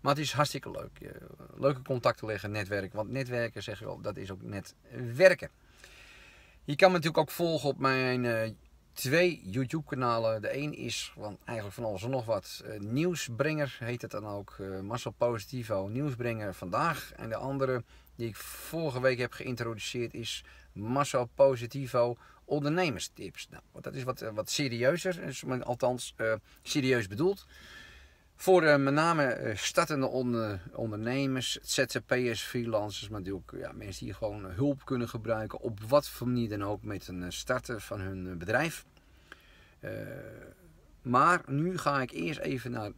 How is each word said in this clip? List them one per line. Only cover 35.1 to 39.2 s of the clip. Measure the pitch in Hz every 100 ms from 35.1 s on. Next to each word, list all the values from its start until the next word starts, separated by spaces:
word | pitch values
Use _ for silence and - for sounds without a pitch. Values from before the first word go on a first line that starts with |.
| 120 110 110 110 -
op | - 104
wat | 110 143 -
voor | - 123
manier | 123 117
dan | 104
ook | 101 104
met | 110 98 -
een, | 92
eh, | 90
starten | - - 127 - 113
van | - 104
hun, | 95 95 92
eh, | 90
bedrijf. | 87 117 160 - - - - -